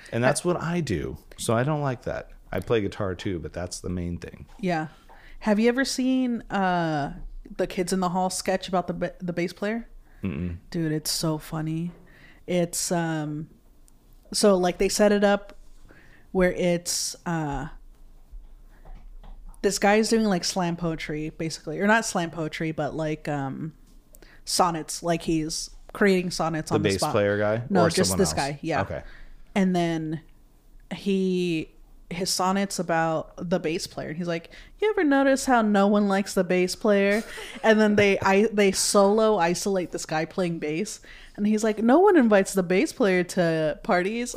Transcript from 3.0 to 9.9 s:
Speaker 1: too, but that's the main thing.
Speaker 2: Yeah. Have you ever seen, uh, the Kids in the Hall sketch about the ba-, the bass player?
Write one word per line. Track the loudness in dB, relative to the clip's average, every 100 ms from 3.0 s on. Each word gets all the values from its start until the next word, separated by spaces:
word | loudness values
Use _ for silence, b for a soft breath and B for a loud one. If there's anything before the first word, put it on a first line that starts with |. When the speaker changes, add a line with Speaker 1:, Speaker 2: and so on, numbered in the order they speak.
| -6 -6
Speaker 1:
too, | -6 -6
but | -8
that's | -8 -10 -8
the | -8
main | -6 -4 -6
thing. | -10 -18 -20 -8
Speaker 2:
Yeah. | -4 -4 -6 b b b b b
Have | 0 2
you | 4
ever | 2
seen, | 0 0 0 0 0 -4
uh, | -4 -2 0 0 0 -2 -4 -8 -14 -14 -12 -6
the | -4
Kids | -4 -2
in | 0
the | 0
Hall | 0 -2
sketch | -4 -2 -4 -2
about | -2 -2
the |
ba-, | -4 -6 -8
the | -8
bass | -4 -4
player? | -4 -6 -6 -8